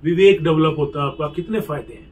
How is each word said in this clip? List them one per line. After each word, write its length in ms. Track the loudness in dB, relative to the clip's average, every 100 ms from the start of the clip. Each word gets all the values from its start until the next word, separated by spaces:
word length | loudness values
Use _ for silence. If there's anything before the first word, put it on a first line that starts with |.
विवेक 420 | -2 4 6 6
डेवलप 300 | 2 2 0 0
होता 220 | -6 -4
है 60 | -6
आपका। 200 | -6 -8
कितने 340 | -8 -6 -6
फायदे 320 | -6 -10 -12
हैं 160 | -20 -20